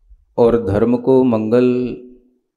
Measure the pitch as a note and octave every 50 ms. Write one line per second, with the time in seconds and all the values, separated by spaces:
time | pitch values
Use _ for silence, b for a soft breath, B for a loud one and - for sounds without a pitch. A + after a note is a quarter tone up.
0 | _ _ - _ _ _ _ - A#2+ A#2 A#2 A#2 - G2 G2 G#2 A2 A#2+ B2 A#2+
1 | - - C3 C3 C3 C3 A#2 A2 A2 A2 A2+ B2 B2 B2 B2 B2 B2 A#2+ A2+ -
2 | - - - _ _ _ _ _ _ _ _